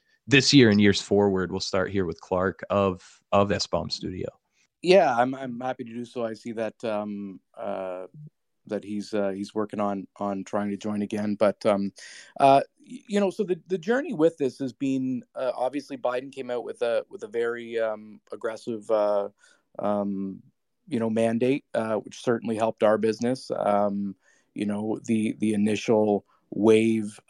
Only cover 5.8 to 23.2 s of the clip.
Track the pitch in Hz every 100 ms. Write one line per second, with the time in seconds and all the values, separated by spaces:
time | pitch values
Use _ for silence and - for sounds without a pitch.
5.8 | 117 117 120 127 113 110 120 110 110 -
6.8 | 117 104 104 104 101 92 _ - 104 95
7.8 | 95 92 92 151 151 _ _ _ - 104
8.8 | 98 104 98 107 98 95 98 107 104 107
9.8 | 101 98 - - 101 95 95 104 104 101
10.8 | 110 104 101 107 104 101 104 - 113 98
11.8 | 98 - - - - - 139 139 - _
12.8 | - - - 202 196 175 185 180 165 185
13.8 | 160 247 330 180 165 - 135 - 135 -
14.8 | 135 135 131 123 - - 127 - 127 143
15.8 | 135 135 123 123 135 135 123 123 107 -
16.8 | 120 110 - 101 107 117 117 120 117 113
17.8 | 110 107 107 104 _ 107 117 110 - 110
18.8 | 104 110 104 104 101 - _ _ _ -
19.8 | 101 104 101 98 98 95 - _ _ _
20.8 | - 123 113 110 113 113 123 143 - 117
21.8 | 110 107 - - - 113 117 110 113 -
22.8 | 107 107 110 107